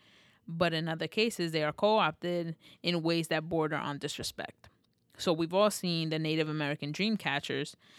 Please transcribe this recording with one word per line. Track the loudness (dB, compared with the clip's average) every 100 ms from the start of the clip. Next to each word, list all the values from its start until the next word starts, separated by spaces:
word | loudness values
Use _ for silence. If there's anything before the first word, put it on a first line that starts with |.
| _ -20 _ _ -10
but | 0 0
in | 0 -2
other | -4 -4
cases, | 0 0 2 0
they | 0
are | 0
co-opted | 2 4 4 2 0 -2 -2 -2 -8 -14 -8
in | 0 0
ways | 2 2 2
that | 0 0
border | 0 0 0
on | -4 -4
disrespect. | -6 -6 -8 -8 -12 -12 -20 _ _ _ _ -6
So | 0
we've | 2 2
all | 4 4
seen | 2 -2 0 0
the | 0
Native | 0 0 0
American | 0 -2 -4 -6
dream | -2 0 0
catchers | 0 -2 -2 -4 -4 -10 _